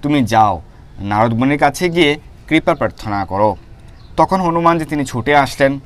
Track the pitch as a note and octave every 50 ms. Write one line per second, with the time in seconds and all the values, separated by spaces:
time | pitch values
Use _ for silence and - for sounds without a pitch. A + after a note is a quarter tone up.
0 | - C#3+ D3 C#3+ B2+ G2 A2+ A2+ A2 G#2 F#2 D#2+ - - - - - - - -
1 | F#2+ G2+ G#2 G#2 A2+ A#2 A#2 A2+ B2+ C3+ D3 D3 D3+ C#3+ C#3 - F3+ F3+ E3 F3
2 | D#3+ D3 D3 D#3 - - - - - - D#3 D#3+ - - E3 D3 B2+ G#2+ - -
3 | - A2 G2+ G2+ G2 F2+ F#2 G2 G#2+ G#2+ F#2+ - - - - - - - - -
4 | - - - - D#3+ - F#3+ F#3+ F3+ E3+ E3 E3+ E3+ E3 E3+ E3+ D#3 D3+ D#3 D3
5 | C#3 C3 - B2 A#2 C#3+ D3 C#3+ C3+ B2+ - - C#3+ C3+ C#3 C#3 -